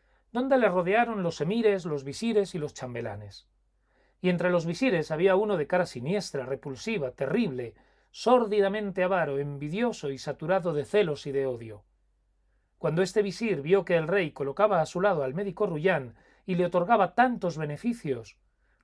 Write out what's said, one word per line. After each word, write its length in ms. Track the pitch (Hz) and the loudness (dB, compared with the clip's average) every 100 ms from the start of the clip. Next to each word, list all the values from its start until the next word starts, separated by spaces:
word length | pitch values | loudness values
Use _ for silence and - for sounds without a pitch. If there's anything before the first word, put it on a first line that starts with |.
| _ _ _ | _ _ _
donde 240 | 240 262 269 | -4 2 4
le 100 | 214 | 4
rodearon 560 | 180 175 214 233 214 | 2 2 2 2 0
los 160 | 170 - | -4 -2
emires, 460 | 156 233 220 196 170 | -2 2 2 2 -2
los 180 | 143 | -6
visires 520 | 135 135 233 214 196 175 | -6 -6 0 0 0 -4
y 40 | |
los 140 | 147 | -8
chambelanes. 720 | - 123 120 113 101 104 - _ _ _ _ _ _ _ _ | -8 -10 -8 -8 -8 -14 -20 _ _ _ _ _ _ _ _
Y 80 | 180 | -2
entre 200 | 175 180 | 0 2
los 160 | 175 165 | 2 0
visires 440 | 170 262 175 147 | 0 2 2 0
había 260 | 156 190 190 | 2 4 4
uno 180 | 214 185 | 2 0
de 120 | 143 | 0
cara 180 | 180 170 | 0 0
siniestra, 600 | 123 131 208 - 139 123 | -4 -4 -4 -4 -8 -6
repulsiva, 680 | 135 147 131 226 214 135 | -8 -8 -10 -6 -4 -4
terrible, 640 | - 135 214 208 127 120 - _ _ _ | -4 -2 0 0 -2 -8 -12 _ _ _
sórdidamente 920 | - 226 247 220 208 196 208 208 185 | -4 4 4 4 4 2 2 -4 0
avaro, 360 | 180 190 147 139 | 2 2 0 0
envidioso 680 | 143 143 147 185 240 - 147 | -4 -6 -6 -2 -2 -2 -8
y 80 | 135 | -8
saturado 560 | - 135 156 190 175 | -8 -8 0 0 0
de 100 | 147 | -2
celos 420 | 127 208 180 143 147 | 0 2 2 0 -4
y 40 | |
de 140 | 139 135 | -2 -2
odio. 400 | 120 113 104 _ _ _ _ _ _ _ _ _ _ | -4 -10 -18 _ _ _ _ _ _ _ _ _ _
Cuando 240 | 131 160 | -2 2
este 200 | 190 220 | 2 2
visir 400 | 202 - 233 156 | 0 0 -2 -2
vio 240 | 143 196 175 | 2 2 4
que 100 | 170 | 0
el 120 | 156 | 2
rey 240 | 196 160 | 0 0
colocaba 500 | - 139 135 214 185 | -2 -6 0 2 2
a 40 | 156 | 0
su 140 | 175 | 0
lado 240 | 202 165 | 0 2
al 100 | 131 | -2
médico 320 | 151 202 170 202 | -4 -6 -2 -2
Ruyán 500 | 151 175 160 123 - _ _ - | 0 0 0 -2 -16 _ _ -6
y 100 | 175 | 0
le 100 | 180 | 2
otorgaba 480 | 175 175 233 180 | 0 4 4 4
tantos 440 | - 254 226 175 151 | 4 2 4 -4 -4
beneficios, 800 | 151 147 240 233 156 120 113 - _ _ _ _ | -6 -4 -6 -4 -4 -6 -6 -20 _ _ _ _